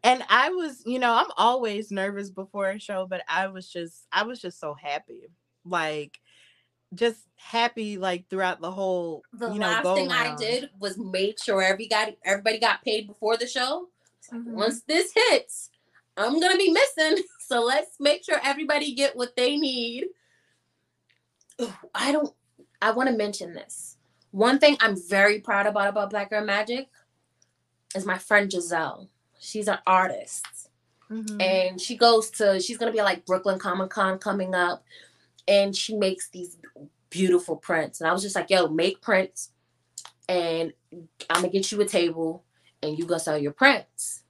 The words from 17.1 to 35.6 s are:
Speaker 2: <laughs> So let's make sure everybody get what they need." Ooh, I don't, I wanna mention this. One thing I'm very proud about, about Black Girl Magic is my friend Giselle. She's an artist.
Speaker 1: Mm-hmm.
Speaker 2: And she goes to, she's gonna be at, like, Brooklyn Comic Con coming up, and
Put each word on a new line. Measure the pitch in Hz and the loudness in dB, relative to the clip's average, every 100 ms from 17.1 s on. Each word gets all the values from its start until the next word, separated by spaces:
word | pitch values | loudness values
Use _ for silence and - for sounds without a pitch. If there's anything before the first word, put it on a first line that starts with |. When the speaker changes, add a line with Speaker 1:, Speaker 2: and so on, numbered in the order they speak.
| 381 - | 2 -2
Speaker 2:
<laughs> | - - | -12 -2
So | 247 | 0
let's | 233 269 - - | 2 0 -2 0
make | 285 294 - | 2 2 0
sure | 294 | 0
everybody | 262 277 277 226 302 | 0 -2 0 0 -2
get | 247 277 247 | 0 -2 -2
what | 247 - | -6 0
they | 247 294 | 0 0
need." | 285 254 233 240 370 - _ _ _ _ _ _ _ _ _ _ _ _ _ - | -2 -2 -4 -6 -10 -12 _ _ _ _ _ _ _ _ _ _ _ _ _ -8
Ooh, | 233 196 - - | -8 -8 -12 -4
I | 262 | 0
don't, | 302 294 _ _ _ _ _ | 0 -2 _ _ _ _ _
I | 208 | 0
wanna | 226 262 233 | 2 0 0
mention | 208 202 170 | -2 -4 -12
this. | 170 - - - - _ _ _ | -14 -16 -16 -16 -20 _ _ _
One | 190 226 277 | 2 4 8
thing | 294 285 | 6 6
I'm | 226 190 175 | 2 0 0
very | 196 202 208 | 4 4 4
proud | 220 202 208 | 0 0 2
about, | 208 202 | 2 0
about | 202 202 | 0 -2
Black | 208 202 | -4 -4
Girl | 214 | -4
Magic | 214 202 214 247 269 _ _ _ _ _ _ _ _ _ _ 196 | 0 -2 -2 -4 -8 _ _ _ _ _ _ _ _ _ _ -8
is | 190 | -4
my | 185 | -6
friend | - 208 202 | 2 2 4
Giselle. | 185 170 170 156 - 190 _ _ _ | -4 -2 -2 -2 -6 -18 _ _ _
She's | - 214 208 | -10 -4 -2
an | - - | -2 4
artist. | 185 185 - - - - - - _ _ _ _ | 4 4 -4 -10 -12 -12 -16 -20 _ _ _ _
Speaker 1:
Mm-hmm. | 220 214 208 | -10 -8 -2
Speaker 2:
And | 190 190 185 185 | 2 2 0 -4
she | - 233 | -10 4
goes | 233 226 220 | 6 6 2
to, | - 208 190 | 0 2 2
she's | 185 233 | 0 -4
gonna | 226 | -2
be | 214 | 2
at, | 202 | 0
like, | 175 - | 0 -2
Brooklyn | 185 196 190 | -2 0 -2
Comic | 196 185 190 | -2 -4 -4
Con | 220 190 190 | -2 -2 0
coming | 208 196 185 | -4 -4 -2
up, | 185 175 - _ - - _ _ _ - | 0 -2 -2 _ -20 -20 _ _ _ 2
and | 202 | 4